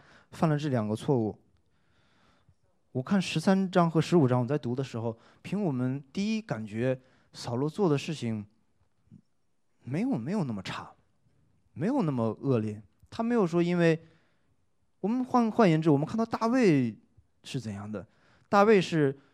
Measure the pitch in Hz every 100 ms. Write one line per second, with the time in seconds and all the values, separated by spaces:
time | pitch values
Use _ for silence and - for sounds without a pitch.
0 | _ - _ - 165 147 151 127 107 110
1 | - 131 110 - _ _ _ _ _ _
2 | _ _ _ _ _ _ _ _ _ 131
3 | 131 202 175 160 196 190 190 185 170 160
4 | 151 175 131 123 120 147 120 123 131 117
5 | 113 110 _ _ - 190 190 127 127 139
6 | - - 202 220 - 113 110 107 127 127
7 | _ _ _ - - 120 147 180 190 143
8 | - 151 117 110 104 _ _ _ _ _
9 | _ - _ _ _ _ _ _ - 147
10 | 254 175 120 214 139 104 - - - -
11 | _ _ _ _ _ _ _ - 180 285
12 | 165 127 113 104 139 123 107 104 - _
13 | - - 226 240 180 170 170 175 165 160
14 | - _ _ _ _ _ _ _ _ _
15 | 196 247 247 254 226 208 202 156 160 139
16 | 156 220 226 226 226 262 214 143 120 104
17 | _ _ _ _ - 135 110 98 104 104
18 | - _ _ _ - 202 208 208 165 165
19 | 139 135 _